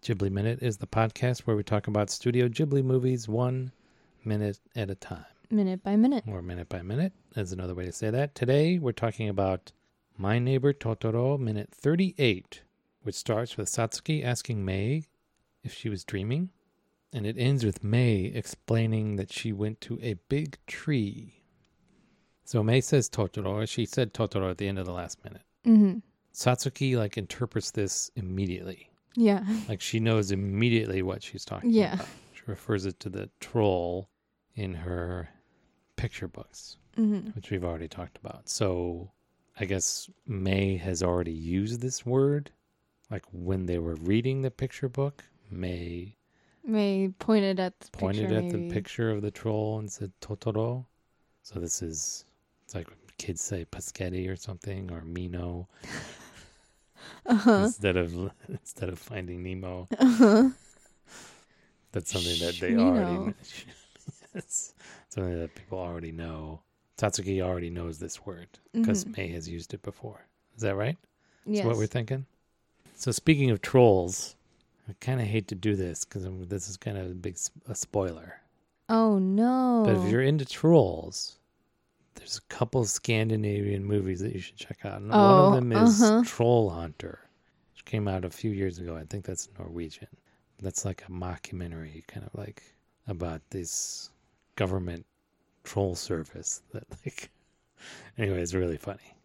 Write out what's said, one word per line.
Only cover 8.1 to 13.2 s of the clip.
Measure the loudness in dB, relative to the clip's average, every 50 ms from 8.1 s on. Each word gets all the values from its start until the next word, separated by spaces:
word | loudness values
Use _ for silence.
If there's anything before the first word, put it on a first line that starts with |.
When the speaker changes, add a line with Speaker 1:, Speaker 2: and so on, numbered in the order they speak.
Speaker 1:
that. | 0 0 -2 -2 _
Today, | -2 0 2 4 4 4 4 2 2
we're | 0 -2 -2
talking | 0 -2 -2 -2 -2 -4 -2
about | 0 2 2 2 2 0 _ -12 _ _ _ _ _ _ _ _ _
My | -4 0 2 2 2
Neighbor | 2 2 2 4 4 2 2
Totoro, | 2 -2 -4 -4 0 0 0 2 2 2 2 0 0
minute | 0 -2 -2 -4 -6 -8 -12
thirty-eight, | -2 0 2 4 4 2 0 2 4 4 4 4 2 -2 _ -20 -20 -20 _ _ _ _ _ _ _ _
which | -8 -8
starts | -6